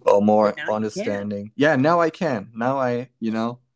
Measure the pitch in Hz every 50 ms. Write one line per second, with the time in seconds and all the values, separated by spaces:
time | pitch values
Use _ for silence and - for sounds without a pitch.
0 | - 101 98 101 104 107 107 107 107 104 - - 151 - 107 107 107 107 - 185
1 | 214 107 101 101 101 104 101 101 104 110 - 123 143 156 151 127 139 160 175 170
2 | 165 160 - - 185 151 127 104 98 120 117 113 117 131 135 139 131 123 120 120
3 | 127 - _ _ 113 110 110 110 113 117 127 - _ _ _